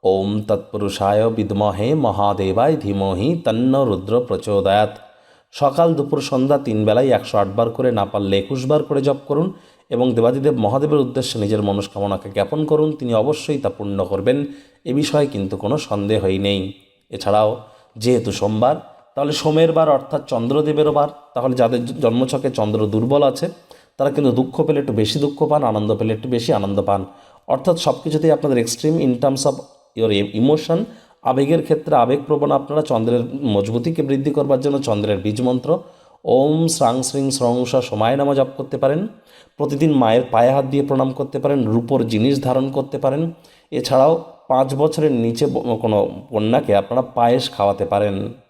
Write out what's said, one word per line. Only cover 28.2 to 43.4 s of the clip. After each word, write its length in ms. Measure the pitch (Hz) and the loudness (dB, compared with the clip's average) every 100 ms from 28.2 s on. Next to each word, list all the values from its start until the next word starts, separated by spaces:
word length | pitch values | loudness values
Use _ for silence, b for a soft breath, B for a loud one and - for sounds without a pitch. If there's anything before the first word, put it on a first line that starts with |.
| 160 | 2
আপনাদের 340 | 147 147 123 | 2 2 0
extreme 340 | 117 - 151 160 | 0 -2 0 0
in 160 | 139 117 | 0 2
terms 220 | 139 135 | 0 0
of 80 | 143 135 - _ _ - | -2 -4 -14 _ _ -2
your 140 | 113 | 0
e-, 300 | 101 101 107 | 2 0 0
emotion, 360 | 127 151 156 170 233 B B B | 2 2 0 -2 -4 B B B
আবেগের 420 | - 131 139 165 | -2 0 2 0
ক্ষেত্রে 320 | - 156 - | 2 -2 2
আবেগপ্রবণ 560 | 123 117 143 143 147 143 | 2 2 0 0 2 2
আপনারা। 300 | 139 139 151 | 0 0 -2
চন্দ্রের 380 | 151 120 113 123 120 135 | 0 0 2 0 -2 -4
মজবুতিকে 580 | 139 101 101 117 165 165 | 0 0 0 -2 -2 -2
বৃদ্ধি 300 | 139 135 143 | -2 0 0
করবার 280 | 151 139 131 | -2 0 0
জন্য 200 | 143 139 | 0 -2
চন্দ্রের 380 | 123 104 107 98 | -2 -2 0 -2
বীজ 240 | 101 107 | -2 -2
মন্ত্র 380 | 123 127 143 170 B B B B | 0 0 0 -2 B B B B
"ওম 440 | - 123 143 156 165 | 2 2 4 2 0
শ্রাং 360 | 160 123 127 | 2 0 0
শ্রিং 280 | 127 139 135 | -2 -2 -2
স্রং 340 | 135 120 123 | 0 0 0
স 100 | 123 | 0
সমায় 400 | 131 123 107 110 | -2 -2 -2 0
নমঃ" 180 | 139 143 | 2 0
জপ 140 | 139 135 - | 0 0 -4
করতে 200 | 135 - | -8 -2
পারেন। 300 | 135 156 214 - b b b - | 0 0 -4 -12 b b b -6
প্রতিদিন 360 | 143 143 160 | -4 2 2
মায়ের 280 | 139 113 117 123 | 4 4 4 2
পায়ে 200 | 113 120 | 2 4
হাত 140 | 139 | 2
দিয়ে 180 | 135 139 | 0 -2
প্রণাম 280 | 143 135 131 | 0 0 -2
করতে 280 | 127 135 135 | -4 -6 -4
পারেন, 280 | 139 139 107 | -2 0 0
রূপোর 400 | 113 117 131 110 | 0 0 -2 0
জিনিস 360 | 107 123 139 | 0 2 0
ধারণ 280 | 131 131 135 | 0 0 -2
করতে 260 | 139 135 - | -4 -6 -2
পারেন। 340 | 135 143 165 165 | -2 -2 -4 -8